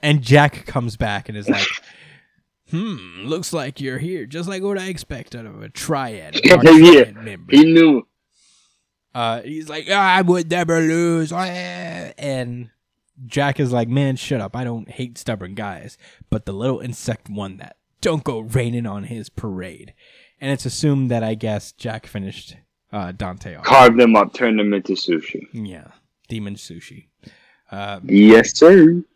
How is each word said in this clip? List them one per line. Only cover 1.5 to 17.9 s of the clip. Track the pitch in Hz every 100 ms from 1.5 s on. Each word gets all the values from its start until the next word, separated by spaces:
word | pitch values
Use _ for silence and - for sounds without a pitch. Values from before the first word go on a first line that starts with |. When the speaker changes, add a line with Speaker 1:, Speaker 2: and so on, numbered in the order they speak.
Speaker 1:
like, | - - - _ _ - _ _ _ _ _ _
"Hmm, | 160 220 160 90 87 104
looks | 165 180
like | 165 135 135
you're | 135 127
here, | 156 185 123
just | 151 175
like | 190
what | 196 196
I | 185
expect | 175 - 135 113 120
out | 113
of | 101
a | 107
Triad, | - - 151 131 110 - -
Speaker 2:
<laughs> |
Yeah, | - 180
Speaker 1:
Dark | 139 160
Triad | 165 156 113 110
Speaker 2:
yeah. |
Speaker 1:
member." | 113 98 85 135
Speaker 2:
He | 156
knew. | 165 165 135 - _ _ _ _ _ _ _ _ _ _
Speaker 1:
Uh, | 127 117 113
he's | 120 156 156
like, | 151 156
"I | 196 190 185
would | 185 180 165
never | 170 170 165
lose." | 160 165 170 165 156
Ah, | 170 185
and | 180 180 180 175 170 175 - 143 135 123 120 117 _ _ _ _ _ 127
Jack | 143 143 135
is | 139
like, | 123 117
"Man, | 131 139 131
shut | - 135
up! | 98 -
I |
don't | 127 117 107
hate | - 123 120
stubborn | - 110 92 98
guys, | 104 90 - _ _ _ _
but | 107 -
the |
little | 98 123 127
insect | 127 117 - 107 -
won | 104 98 92
that. | - _ _